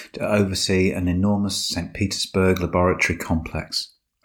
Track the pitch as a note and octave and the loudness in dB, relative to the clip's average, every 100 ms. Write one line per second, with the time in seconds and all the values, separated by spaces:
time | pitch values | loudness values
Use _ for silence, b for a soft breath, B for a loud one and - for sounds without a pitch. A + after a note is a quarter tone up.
0 | B - F2+ G#2 F#2+ F#2 - F#2+ F#2 F#2 | B -6 0 2 2 0 0 2 2 0
1 | F2+ F2+ G2+ G2+ G2+ - - E2+ E2+ - | 0 2 2 2 0 -2 -4 -6 -6 -4
2 | G2 - - F#2+ F#2 F#2 E2+ F2+ F2+ D#2+ | -4 -2 -4 2 2 2 0 2 2 2
3 | - E2+ - D#2+ D2+ D#2 - - - _ | -2 -2 -2 -2 -2 -8 -6 -8 -8 _
4 | _ _ | _ _